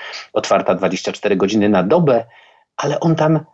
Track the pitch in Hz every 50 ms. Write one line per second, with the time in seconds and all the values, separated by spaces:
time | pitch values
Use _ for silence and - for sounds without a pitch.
0 | - - - - - - - - - - 104 95 92 - 95 87 95 87 92 -
1 | - 101 95 - - 101 101 92 98 95 107 107 101 104 104 92 90 - 151 175
2 | 165 143 120 113 - - - - - _ _ _ _ _ _ - - 143 147 -
3 | 170 165 156 - 156 156 160 151 156 -